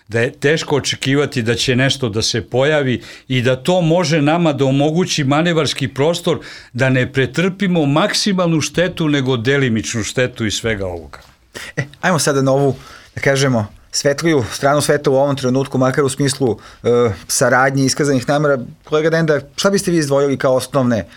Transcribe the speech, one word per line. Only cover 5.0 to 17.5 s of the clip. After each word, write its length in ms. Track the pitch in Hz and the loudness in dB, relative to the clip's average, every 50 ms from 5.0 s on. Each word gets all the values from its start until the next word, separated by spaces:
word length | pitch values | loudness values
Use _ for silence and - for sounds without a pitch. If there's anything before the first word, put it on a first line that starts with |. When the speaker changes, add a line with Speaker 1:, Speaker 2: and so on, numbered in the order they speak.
| 185 175 - 160 143 | -2 -2 -2 -2 0
Speaker 1:
manevarski 640 | 131 143 151 170 175 165 156 147 - - - 135 | 0 2 2 2 2 0 0 0 -2 -2 -4 -6
prostor 520 | - - 131 139 165 175 170 - 175 147 - - - - - - - - | -4 -2 0 0 0 0 0 -2 -2 -2 -2 -6 -12 -18 -20 -18 -8 -4
da 160 | 120 135 131 | 0 0 2
ne 240 | 131 127 123 127 - | 2 2 0 0 0
pretrpimo 720 | 139 127 127 127 165 175 190 180 - 202 185 180 170 147 | 0 -2 0 0 -2 -2 -2 -2 -2 -2 0 2 2 2
maksimalnu 760 | 139 143 156 196 156 - - - 214 190 185 180 170 165 151 | 2 2 2 2 0 0 -2 -2 0 0 0 0 0 0 0
štetu, 460 | - - - 165 175 180 175 - 165 151 | -2 -2 0 0 0 0 0 -2 0 0
nego 280 | 147 143 131 127 131 | 0 0 0 0 -2
delimičnu 680 | 117 110 131 139 139 135 123 113 110 - - - 117 98 | 0 0 0 2 2 2 2 0 0 -2 -4 -4 -6 -6
štetu 420 | - - 135 127 123 127 - 113 | -4 -2 -2 -2 -2 -2 -4 -4
iz 80 | 104 - | -4 -4
svega 320 | - - 113 110 95 98 | -2 -2 -4 -4 -4 -4
ovoga. 340 | 92 85 85 78 71 - - - - - _ _ _ - - - - - | -6 -8 -10 -12 -16 -20 -20 -20 -20 -20 _ _ _ -18 -16 -16 -10 -8
Speaker 2:
E, 80 | - 135 - - - | -8 -8 -8 -8 -4
ajmo 180 | - 175 185 143 | -2 0 0 0
sada 220 | - 156 139 139 | 0 0 0 2
na 100 | 135 135 | 2 2
ovu, 240 | 131 139 143 135 131 - - - - - - - - | 2 2 2 0 0 -2 -8 -20 -20 -20 -20 -18 -8
da 60 | - | -2
kažemo, 460 | - 143 139 135 143 135 127 110 101 - - - - _ | 0 0 2 2 2 2 2 0 -2 -4 -8 -18 -16 _
svetliju 520 | - - - 143 143 - 160 170 160 135 110 - | -6 -2 0 0 0 0 0 2 2 2 0 -2
stranu 300 | - - 139 139 147 147 | -4 -2 0 2 2 2
sveta 280 | - - 147 147 147 151 | 2 2 0 2 2 2
u 60 | 131 | 2
ovom 200 | 131 139 143 135 | 4 2 2 0
trenutku, 420 | 131 127 123 127 135 135 - - | 0 0 0 0 0 0 -2 0
makar 260 | 127 131 127 127 151 143 | 0 0 2 2 2 0
u 60 | 131 | 0
smislu, 500 | - - 143 135 - - 139 117 95 - - - - - - | 0 -2 -2 -2 -2 0 0 -2 -2 -4 -8 -20 -12 -4 -2
e, 280 | 113 120 120 120 110 95 85 - | 0 2 2 2 0 -2 -4 -8
saradnje, 580 | - - - 135 123 | -6 -2 0 2 2